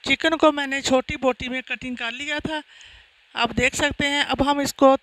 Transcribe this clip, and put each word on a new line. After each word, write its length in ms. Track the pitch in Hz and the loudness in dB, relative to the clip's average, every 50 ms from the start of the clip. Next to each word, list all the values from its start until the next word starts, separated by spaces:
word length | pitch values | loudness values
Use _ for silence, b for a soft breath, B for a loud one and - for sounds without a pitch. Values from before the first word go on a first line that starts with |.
| - | 0
चिकन 320 | - 269 - - 320 320 | 0 0 2 2 0 2
को 160 | 311 - 311 | 4 4 2
मैंने 300 | 285 285 285 269 269 277 269 | 2 2 -6 -4 -6 -4 0
छोटी 320 | - 262 254 254 - 302 | 2 0 0 0 -2 -8
बोटी 320 | 277 262 262 247 - 262 247 | -2 -2 -2 -2 -2 -8 -8
में 120 | 247 262 254 | -8 -8 -8
कटिंग 320 | - 254 226 - 254 247 | -8 -10 -10 -8 -10 -8
कर 140 | 226 240 233 240 | -6 -8 -8 -8
लिया 260 | 254 285 294 294 302 | -8 -8 -6 -6 -6
था, 220 | - 302 311 302 - B B B B B B B B B B _ _ _ - | -6 -6 -6 -6 -8 B B B B B B B B B B _ _ _ -4
आप 160 | - 233 233 233 | -2 -2 -2 0
देख 220 | 233 247 262 - | 0 0 0 0
सकते 320 | - 302 285 - - 294 | 0 -2 -2 0 -2 -2
हैं। 160 | 285 285 285 277 | -2 0 0 0
अब 160 | - 269 240 269 | -2 0 0 2
हम 180 | 277 285 285 | 0 2 0
इसको 340 | 277 - - - 277 269 269 269 | 0 -4 2 6 6 6 6 4